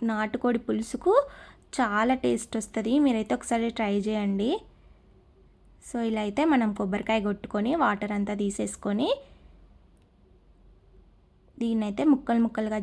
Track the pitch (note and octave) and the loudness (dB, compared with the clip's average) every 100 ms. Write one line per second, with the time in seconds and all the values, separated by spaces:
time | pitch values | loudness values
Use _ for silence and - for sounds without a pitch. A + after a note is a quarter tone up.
0 | A#3 G#3+ G#3+ A#3 B3 A#3+ A#3+ G#3+ A3+ - | -2 -2 -2 -2 0 0 0 -4 -4 -2
1 | F4 A#4+ C#5 - - - _ - A3+ G3+ | 2 4 2 -4 -20 -20 _ -2 0 2
2 | A#3 B3+ B3 A#3 - A3+ G#3 A3+ A3 C#4 | 2 2 0 0 -2 -6 -4 -4 0 4
3 | C#4+ A3 G#3+ B3 - A#3 A#3 A3+ G#3 G3+ | 4 2 0 -4 -2 -2 -2 -2 0 0
4 | G3+ G#3+ G3+ G3 A3 G#4 - - - - | 0 -2 0 0 0 -2 -6 -20 -20 -20
5 | _ - _ _ - _ _ - - A#3+ | _ -20 _ _ -20 _ _ -20 -8 -4
6 | A3+ A3 G#3 G#3 D#4+ C4 A3 G3+ G3+ G3+ | -2 -2 -2 0 2 4 2 0 -2 -2
7 | - A3 G#3 G3+ - G#3 A3 E4 A#3+ G3+ | 0 0 0 -4 -4 -2 0 2 2 0
8 | G#3 G#3 G3+ G#3 G3+ G3+ G#3 - G#3 G#3 | -2 -2 -2 -2 -4 -2 -6 -4 -4 0
9 | D#4+ C#5 - - - - - - _ _ | 0 -2 -6 -20 -20 -20 -20 -20 _ _
10 | _ _ _ _ _ _ - - _ - | _ _ _ _ _ _ -20 -20 _ -20
11 | - _ _ _ _ - A#3 A3+ G#3 G#3 | -20 _ _ _ _ -6 -2 0 -2 2
12 | D4+ C4+ - A#3 A3+ A3+ A3 G#3+ | 4 4 2 2 2 0 -2 -2